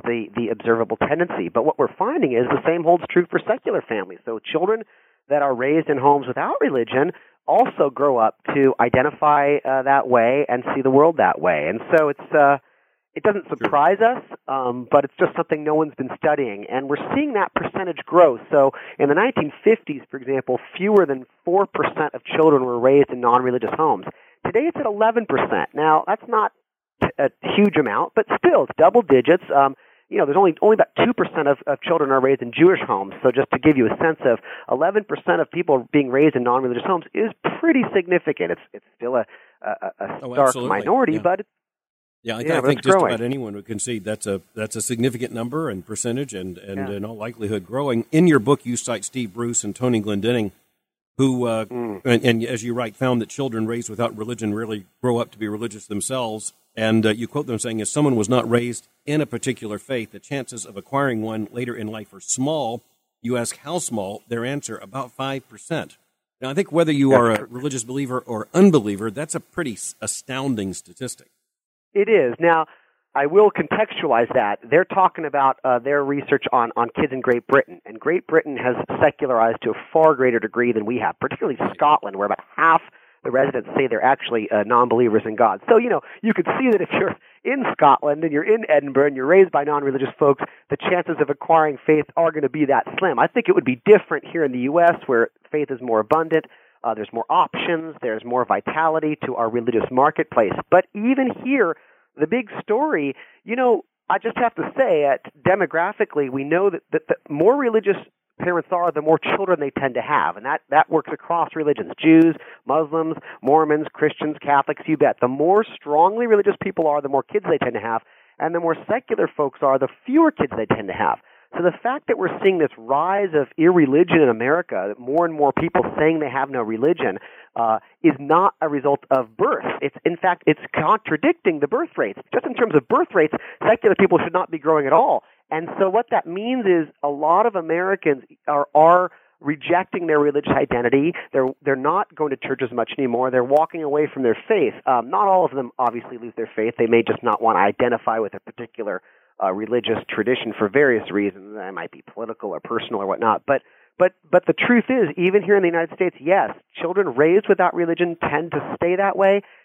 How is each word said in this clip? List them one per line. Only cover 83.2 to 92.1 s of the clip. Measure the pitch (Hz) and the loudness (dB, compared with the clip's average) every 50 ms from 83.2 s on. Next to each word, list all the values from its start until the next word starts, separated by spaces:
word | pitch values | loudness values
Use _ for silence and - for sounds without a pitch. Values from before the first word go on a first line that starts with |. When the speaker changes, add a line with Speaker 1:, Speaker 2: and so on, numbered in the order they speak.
| - | -8
Speaker 1:
the | 120 | -2
residents | 120 131 143 139 131 120 - - - | 0 0 0 0 -2 -6 -8 -4 -2
say | 147 135 | -2 -2
they're | 120 113 - | 0 -2 0
actually, | - 131 139 - - - 120 110 104 - | 2 2 0 0 -2 -4 -4 -4 -2 0
uh, | 113 104 101 | -2 -2 0
non-believers | 110 123 120 123 117 117 120 123 113 107 104 - | 2 2 2 4 4 2 2 2 4 2 0 0
in | 110 110 | -2 0
God. | 110 117 107 92 98 - | 2 2 2 2 -2 0
So, | - 226 | 4 4
you | 220 240 240 | 4 4 2
know, | 185 139 - - - - | -4 -4 -6 -10 -16 -6
you | - 226 - | -4 -2 -2
could | 185 - - - | -2 -2 -2 -2
see | - 262 247 | 0 2 2
that | 214 180 | 2 0
if | 170 - - | 0 -2 -2
you're | - 190 - - _ _ _ _ _ - | -2 -2 -2 -4 _ _ _ _ _ -6
in | 233 277 277 240 - - | -4 -4 -2 -4 -6 0
Scotland | - 151 139 131 - - 147 143 156 165 | 4 6 6 6 4 2 -2 -2 0 -2
and | 160 | -2
you're | 147 147 165 | 0 0 2
in | 214 220 233 220 - | 2 0 0 2 0
Edinburgh | 151 143 143 139 127 135 143 | 0 0 0 0 2 2 2
and | 147 135 | 2 0
you're | 131 131 | -2 0
raised | 147 180 196 190 165 | 4 6 6 6 6
by | - 143 143 | 4 -2 0
non-religious | 151 147 143 143 139 131 127 135 - - | 0 -2 -2 -2 -2 -2 -2 -4 -4 -2
folks, | - 156 139 135 - 120 - - _ _ - | 2 2 2 2 2 -2 -10 -10 _ _ -8
the | 143 | -8
chances | - - 185 180 175 170 - 160 151 | -6 -2 -2 -2 -2 -2 -4 -2 -4
of | 143 135 | -2 -2
acquiring | 143 _ - - 160 160 156 151 139 - - | -2 _ 0 2 4 4 4 2 -2 -4 0
faith | - 156 151 143 - | 2 2 2 0 -2